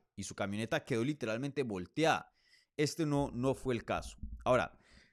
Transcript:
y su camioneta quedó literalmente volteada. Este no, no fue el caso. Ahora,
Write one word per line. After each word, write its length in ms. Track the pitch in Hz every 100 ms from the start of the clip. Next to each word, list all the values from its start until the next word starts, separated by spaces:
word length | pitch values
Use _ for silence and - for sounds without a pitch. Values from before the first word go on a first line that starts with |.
| _
y 80 | -
su 100 | 95
camioneta 500 | - 101 101 113 156
quedó 180 | - 120
literalmente 600 | 127 151 113 113 139 139
volteada. 680 | 127 98 90 - 156 107 - _ _ _ _ -
Este 300 | 147 - 156
no, 240 | 143 139
no 220 | 120 131
fue 200 | 131 131
el 100 | 117
caso. 340 | - 92 - - - -
Ahora, 340 | - 123 85 - _ - _